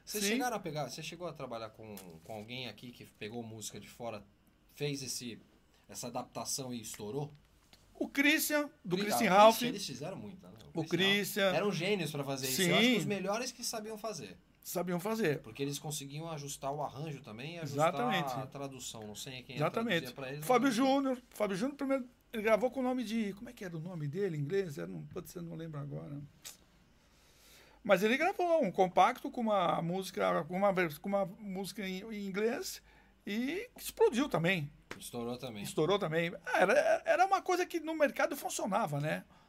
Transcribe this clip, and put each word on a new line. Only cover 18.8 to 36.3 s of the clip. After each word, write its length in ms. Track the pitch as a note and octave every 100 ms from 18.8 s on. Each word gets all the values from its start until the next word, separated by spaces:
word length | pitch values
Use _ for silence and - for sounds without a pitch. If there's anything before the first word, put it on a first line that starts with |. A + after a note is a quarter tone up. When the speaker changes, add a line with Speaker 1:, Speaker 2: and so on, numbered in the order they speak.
| - A2+ G#2+
Speaker 1:
Não 80 |
sei 300 | G#2+ C#3 B2+
quem 100 | B2
Speaker 2:
Exatamente. 580 | B2+ D#3+ A3+ A#3 E3+ B2
Speaker 1:
traduzia 20 |
pra 180 | - C3
eles, 120 | D3
Speaker 2:
Fábio 220 | D3+ B3 C4+
Speaker 1:
mas 60 |
Speaker 2:
Júnior, 480 | G#3+ C4+ C#4 C4+ B3 -
Fábio 260 | - G#3 F#3
Júnior 200 | C4 C#4+
primeiro, 280 | C4+ C4+ B3 _ _
ele 100 | A3+
gravou 260 | G#3+ G#3+ B3
com 120 | C4+
o 20 |
nome 220 | B3+ B3+
de, 280 | G#3 A3+ G3+
como 140 | G3 A#3+
é 40 |
que 120 | -
era 120 | F#3 E3
o 40 |
nome 280 | E3+ F3 D3
dele 280 | E3+ G3+ D3+
em 40 |
inglês? 360 | C#3+ G3 F3+ C#3+
Era 140 | E3+
um, 140 | F3 D3
putz, 260 | - E3+ F3
eu 60 |
não 120 | E3+
lembro 240 | - E2 D3
agora. 420 | C#3+ D3+ E3 C#3+ C#3+ - - - _ _ _ _ _ _ _ _ - - - -
Mas 200 | - F#3
ele 140 | G#3+ C4
gravou 480 | F4 G4 F4 E4
um 80 | G3+
compacto 580 | G3 F#3 - A3 B3+ -
com 120 | -
uma 380 | A3 G3+ E3+ E3+
música, 600 | E3 F#3+ F#3 G3+ F#3+ F3
com 120 | D3+ F3+
uma 160 | G3+
vers-, 260 | F#3 E3+ D3
com 100 | G3+
uma 180 | G3+ F3+ G#3
música 480 | G#3 F#3 F#3+ - F#3+
em, 140 | F#3 A3+
em 140 | G#3 G3
inglês 560 | F#3 A3 D#4 F#4+ - - - _ _ -
e 420 | G#3 C4 F4+ A#4+ -
explodiu 520 | - - A4 A#3+ D4
também. 420 | D#3 E3 F#3 C#3+ - - -
Speaker 1:
Estourou 380 | - A#2+ A#2 B2
também. 260 | C3 G#2+
Speaker 2:
Estourou 360 | - - D#3 G3+
também. 340 | D#3+ D#3+ E3+